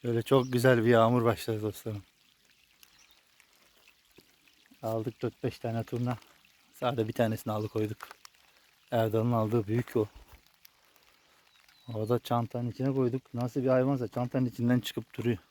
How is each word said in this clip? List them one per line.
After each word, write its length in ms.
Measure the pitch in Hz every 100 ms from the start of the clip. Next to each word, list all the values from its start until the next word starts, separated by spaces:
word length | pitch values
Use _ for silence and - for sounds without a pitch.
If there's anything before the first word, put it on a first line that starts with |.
Şöyle 200 | 120 117
çok 300 | - 139 127
güzel 320 | 123 131 120
bir 60 | 113
yağmur 340 | 113 113 123
başladı 380 | 113 107 - 110
dostlarım. 400 | 107 - 113 104 - _ _ _ _ _ _ _ - _ _ _ _ _ _ _ _ _ _ _ _ _ _ _ _ _ _ _
Aldık 400 | 113 113 110 -
dört 220 | 117 -
beş 140 | 120 -
tane 260 | 117 113
turna. 340 | 110 123 123 - - _ _ _ _
Sadece 340 | - 120 117 110
bir 40 |
tanesini 400 | - 113 110 117
alıkoyduk. 560 | 107 107 110 107 107 - - - _ _ _ _ _ -
Erdal'ın 420 | 117 113 110 117
aldığı 340 | 117 107 117 101
büyük 300 | 117 - 117
o. 100 | 107 - - - _ _ - _ _ _ _ _ _ _ _ _ _ _ -
O 140 | 110 110
da 100 | 123
çantanın 520 | - 120 117 120 120
içine 220 | - 135
koyduk. 400 | 135 123 131 -
Nasıl 280 | 117 - 143
bir 60 | 131
hayvansa 400 | 127 131 135 120
çantanın 380 | 123 123 135 123
içinden 340 | 117 120 123
çıkıp 340 | - - -
duruyor. 240 | - 117 107 -